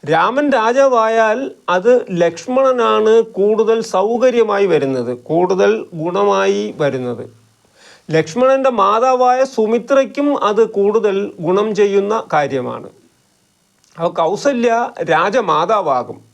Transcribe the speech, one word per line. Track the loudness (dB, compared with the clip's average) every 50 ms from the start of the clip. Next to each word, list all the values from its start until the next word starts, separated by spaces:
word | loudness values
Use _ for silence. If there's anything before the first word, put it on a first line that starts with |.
| -2 0
രാമൻ | 0 2 2 0 0 0 0 2
രാജാവായാൽ | 2 2 2 2 2 4 4 4 4 2 2 2 2 2 2 2 2 -2 -4 -8 -10 -12 _ -4
അത് | -2 0 2 4 2 2 2 -2
ലക്ഷ്മണനാണ് | -2 0 0 0 0 -4 -10 -4 -2 0 2 2 2 2 0 0 2 2 2 4 4 4 2
കൂടുതൽ | 0 -2 -2 0 0 2 0 2 0 0 -2
സൗകര്യമായി | -2 -2 -2 -2 0 0 0 2 2 2 2 2 0 0 2 0 0
വരുന്നത്, | 2 2 0 0 0 -2 -4 -4 -6 -8
കൂടുതൽ | -10 -6 -4 0 0 0 0 2 2 2 2 2 0 -4 -10 -10
ഗുണമായി | -8 -8 -4 -2 0 0 0 0 0 0 0 0 -2 -4 -8 -6
വരുന്നത്. | -4 -4 -2 -2 -4 -6 -6 -8 -10 -12 -16 -16 _ _ _ _ _ _ _ _ _ _ -20 -20 _ _ -2
ലക്ഷ്മണൻ്റെ | -2 -2 -2 -2 -2 0 2 2 2 2 2 0
മാതാവായ | 0 2 2 2 2 2 2 2 2 2 2 2 2 2 0
സുമിത്രയ്ക്കും | -2 0 -2 -2 0 0 -2 -2 0 2 2 2 0 -2 -2 -2 -2 0 0 -2
അത് | -2 2 2 0 0
കൂടുതൽ | 0 0 0 2 2 2 0 0 -2 -2 -4 -6 -8 -8
ഗുണം | -4 -2 0 0 0 -2 0
ചെയ്യുന്ന | 0 0 2 2 0 0 0 -2 -4 -4 -2 -2
കാര്യമാണ്. | -2 -2 0 -4 -4 -6 -6 -10 -10 -14 -16 -20 _ _ _ _ _ _ _ _ _ _ _ _ _ _ _ _ _ _ _ _ -6
അപ്പോൾ | -6 -4
കൗസല്യ | -2 0 -2 -2 -2 0 -2 -2 0 0 0 0 0 0 -2 -4 -6 -8 -4 0
രാജമാതാവാകും. | 0 0 0 0 0 -2 0 0 0 0 0 0 0 -2 0 0 -2 -2 -4 -6 -12 -18 -18 _